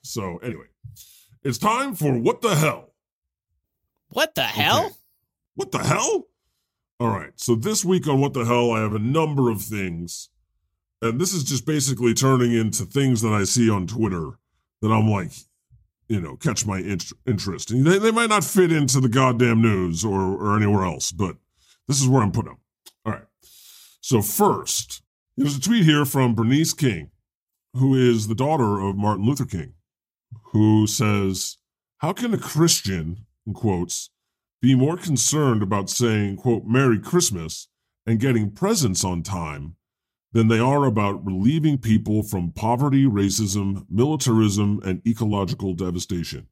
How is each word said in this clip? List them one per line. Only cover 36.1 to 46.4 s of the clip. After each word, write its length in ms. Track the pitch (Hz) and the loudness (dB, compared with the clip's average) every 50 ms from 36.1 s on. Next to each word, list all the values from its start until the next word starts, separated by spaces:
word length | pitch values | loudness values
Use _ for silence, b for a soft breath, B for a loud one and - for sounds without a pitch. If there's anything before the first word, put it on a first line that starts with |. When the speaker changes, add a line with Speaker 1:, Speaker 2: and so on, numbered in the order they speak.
| 110 107 101 101 98 90 | 2 0 0 -2 -4 -4
Speaker 1:
quote, 280 | - 127 120 104 90 | -2 -2 -2 0 0
'Merry 340 | 107 113 131 139 131 117 104 | 0 2 4 4 4 2 2
Christmas' 680 | - - - 175 170 - 104 87 80 78 - - - _ _ _ _ _ _ _ _ | 0 0 0 0 0 0 -4 -6 -8 -10 -12 -14 -16 _ _ _ _ _ _ _ _
and 140 | 110 113 107 | -2 -2 0
getting 320 | 110 135 127 113 107 101 | 2 2 2 2 0 -2
presents 520 | 104 - 180 196 226 202 151 107 92 - - | -4 -2 -2 0 0 2 0 0 -2 -2 -4
on 180 | 95 90 87 82 | -4 -4 -4 -6
time 520 | - 95 90 82 76 73 71 71 78 85 _ _ _ _ _ _ _ _ _ _ _ - | -6 -8 -8 -8 -8 -10 -12 -14 -16 -18 _ _ _ _ _ _ _ _ _ _ _ 0
than 140 | 113 113 110 | 2 4 4
they 120 | 113 110 | 4 4
are 260 | 117 131 139 147 143 | 4 2 2 2 2
about 380 | 131 110 110 104 101 101 101 - | 2 2 2 0 -2 -2 -4 -6
relieving 520 | 98 92 92 98 120 151 165 147 156 147 135 | -6 -4 0 2 2 2 2 2 2 0 0
people 440 | 127 110 110 107 107 107 107 107 104 | 2 2 2 2 2 0 -2 -2 -2
from 280 | 107 - 95 87 85 | -2 -4 -4 -4 -4
poverty, 540 | - - - 113 120 120 139 143 131 135 135 | -6 -4 -2 -2 0 2 2 2 4 4 4
racism, 800 | 135 104 101 101 98 95 - 110 95 98 104 98 98 98 95 - _ | 4 2 2 0 0 0 0 -2 -2 -2 -2 -2 -2 -4 -6 -8 _
militarism, 880 | - 104 127 147 156 151 - 127 113 110 110 107 95 104 104 101 104 104 - | 0 2 2 2 2 -2 0 2 4 4 4 4 2 2 0 0 0 -2 -2
and 220 | 95 92 85 _ 113 | -4 -4 -2 _ -4
ecological 680 | 117 110 113 107 104 101 98 87 - - 101 98 92 | -2 -2 -2 -2 -2 -2 -2 -4 -4 -4 -4 -6 -4
devastation?" 720 | 85 95 90 87 90 - - 95 87 82 - - 65 | -4 -4 -4 -4 -6 -6 -6 -6 -6 -6 -8 -10 -14